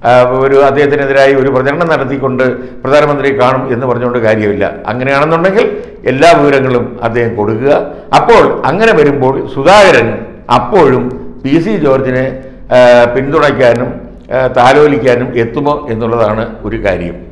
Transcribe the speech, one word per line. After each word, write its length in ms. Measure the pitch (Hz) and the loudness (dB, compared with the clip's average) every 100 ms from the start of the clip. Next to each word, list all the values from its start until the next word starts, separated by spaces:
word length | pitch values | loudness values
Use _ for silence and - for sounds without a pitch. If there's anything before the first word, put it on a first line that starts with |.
| 117 | 2
ആ, 160 | 123 | 2
ഒരു 340 | 123 131 135 139 | 2 0 2 4
അദ്ദേഹത്തിനെതിരായി 760 | 139 135 143 147 139 135 139 | 2 2 0 0 0 2 4
ഒരു 160 | 139 135 | 2 0
പ്രചരണം 380 | 127 135 151 170 | 0 -2 -2 -2
നടത്തിക്കൊണ്ട് 560 | 147 131 139 131 123 131 120 - - | -2 -2 -4 -4 -2 -2 -2 -10 -10
പ്രധാനമന്ത്രി 580 | 131 147 147 143 135 135 | 0 2 2 0 -2 0
കാണും 340 | 123 131 - | 0 0 -4
എന്ന് 140 | 117 131 | -4 -2
പറഞ്ഞുകൊണ്ട് 320 | 120 120 123 | -2 -2 0
കാര്യമില്ല. 540 | 110 110 107 101 95 - - | 0 0 0 -2 -4 -6 -8
അങ്ങനെയാണെന്നുണ്ടെങ്കിൽ 880 | 120 131 139 151 165 185 196 254 - - - - | -4 -2 0 0 0 0 0 -2 -4 -12 -6 -4
എല്ലാ 260 | 131 165 156 | 2 4 4
വിവരങ്ങളും 580 | 143 139 127 123 117 - | 4 2 0 -2 -4 -6
അദ്ദേഹം 320 | 113 117 117 104 | -4 -2 -2 -2
കൊടുക്കുക. 560 | 104 113 135 - - - - 131 | -4 -2 0 0 -2 -12 -2 0
അപ്പോൾ 460 | - 196 139 113 127 | 4 4 4 0 -4
അങ്ങനെ 280 | 175 226 | 0 2
വരുമ്പോൾ 540 | 175 147 139 127 135 - 135 | 4 2 2 0 -2 -6 -2
സുധാകരൻ 600 | 143 208 190 135 113 107 - - - 120 | 4 6 6 4 0 -6 -12 -16 -2 -2
അപ്പോഴും 800 | - 202 139 120 120 - - - | 2 2 2 2 -4 -8 -14 -10
പി 160 | 135 156 | -2 -2
സി 180 | 190 202 | 0 -2
ജോർജിനെ, 600 | 147 131 131 127 131 - - - | 0 0 0 -2 -4 -8 -16 -18
ആ, 520 | - 127 123 123 120 | 0 4 6 6 4
പിന്തുണയ്ക്കാനും, 800 | 131 135 156 147 123 123 120 131 - - - - 127 | 0 -2 0 0 2 2 2 -4 -10 -16 -20 -8 -4
ആ, 120 | 131 | -2
താലോലിക്കാനും 840 | 127 123 143 151 131 127 120 127 123 | 2 4 4 4 2 0 0 -2 -4
എത്തുമോ 500 | 113 151 143 151 - | -4 -2 -4 -4 -6
എന്നുള്ളതാണ് 640 | 110 113 117 107 110 113 - | -6 -2 -2 -2 -4 -6 -8
ഒരു 220 | 107 110 98 | -10 -4 -4
കാര്യം. 300 | 90 85 - - | -4 -6 -10 -16